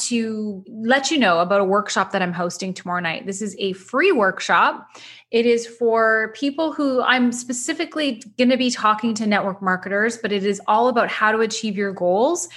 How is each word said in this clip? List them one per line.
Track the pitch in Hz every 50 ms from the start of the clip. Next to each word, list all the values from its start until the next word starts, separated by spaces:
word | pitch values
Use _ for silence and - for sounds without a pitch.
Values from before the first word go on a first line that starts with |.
| -
to | - 240 233 226 220 220 214 214 214 196 185 190
let | - 226 220 220 233 262 277 269 -
you | 330
know | 285 226 185 170 165
about | 180 180 202 202
a | 202
workshop | 185 196 208 202 - - 214 190 202
that | - 190
I'm | 180 180 170
hosting | 175 175 180 - - 196 185 185
tomorrow | - - 180 175 180
night. | 175 165 160 - -
This | 190 190 196
is | 220 196 185
a | - 196 190 185
free | - - - 240 269 349 403
workshop. | 339 240 202 190 190 - - - 175 180 220 269 - - - - - - - - - - - _
It | 233 233 233
is | 240 233 226 233
for | - - - 240 226 226 226 226 220 220 220 220 220 -
people | - 277 285 277 330 320 311
who, | 285 - 285 269 254 247
I'm | - - 254 254 247 240
specifically | 226 - - - 247 - - 320 311 330 330 320 - 311 302 277 226 214 - 208 -
gonna | - 247 247 262
be | 247 254 247
talking | 247 - 214 214 214 214 240 233 214
to | 220 226
network | 208 208 190 - 196 185 196
marketers, | 196 185 180 180 - 196 196 202 214 233 226
but | - - 196
it | 208 196 190
is | 208 196 196 -
all | - 214 226 240
about | 254 220 233 190 -
how | - - 220 214
to | 220 220
achieve | 226 214 220 - 226 214 185
your | 202 202 196
goals. | 190 196 180 175 185 208 247 311 349 349 - - -